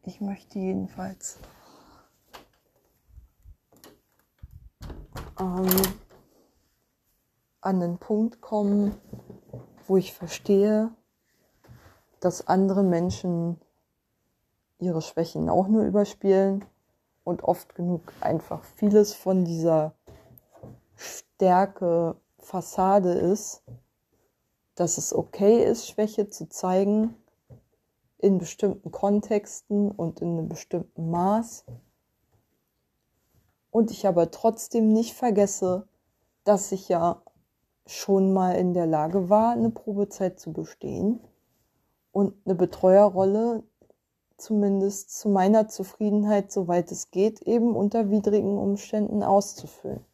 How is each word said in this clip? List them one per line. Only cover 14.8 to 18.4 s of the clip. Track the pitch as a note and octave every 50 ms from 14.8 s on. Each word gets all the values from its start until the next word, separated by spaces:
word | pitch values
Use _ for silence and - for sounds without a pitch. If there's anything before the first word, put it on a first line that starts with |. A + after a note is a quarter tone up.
| F3 F3+ E3+ D#3+
Schwächen | D#3 - - - E3 E3 - D#3 D#3 E3
auch | - - F#3+
nur | F#3+ G#3+ A3 G#3+
überspielen | - F#3 G#3 G#3 G3+ - _ - G3 F#3+ F#3+ G3 G3 G3 G3+ G3+ - _ _ _ _ _ _ _ _ _ _ _
und | E3+ F3 F3 -
oft | - F3+ - - _ -
genug | - F3 F3 F3+ E3 - - - -
einfach | - - D#3+ D#3+